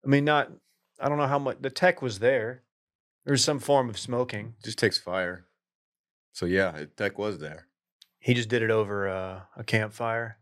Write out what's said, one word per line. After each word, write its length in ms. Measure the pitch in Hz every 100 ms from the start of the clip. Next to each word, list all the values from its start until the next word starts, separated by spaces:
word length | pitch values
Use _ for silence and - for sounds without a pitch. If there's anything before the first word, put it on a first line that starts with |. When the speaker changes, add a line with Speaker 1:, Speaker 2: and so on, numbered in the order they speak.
Speaker 1:
I 40 | 135
mean, 160 | 143
not, 260 | 143 147 - - _ _ _ -
I 80 | 139
don't 100 | 147
know 80 | 135
how 120 | 143
much, 200 | 139 113
the 100 | 135
tech 320 | - 180 175
was 160 | 127 101
there. 440 | 117 131 110 127 _ _ _ _ _ _
There 80 | -
was 100 | 139
some 140 | - 143
form 300 | - 139 123
of 100 | 107
smoking. 560 | - 120 123 104 104 -
Speaker 2:
Just 140 | - -
takes 200 | 107 -
fire. 480 | - 92 90 92 _ _ _ _ _ _ _ _ _
So 120 | - 87
yeah, 260 | 95 95
the 140 | 78 76
tech 300 | - 101 -
was 220 | 107 90
there. 300 | 76 78 _ _ _ _ - _
Speaker 1:
He 160 | -
just 140 | 123 110
did 120 | 120
it 80 | 113
over, 380 | 110 101 101 98
uh, 320 | 95 92 95 95 -
a 80 |
campfire. 760 | 113 110 107 107 117 113 113 -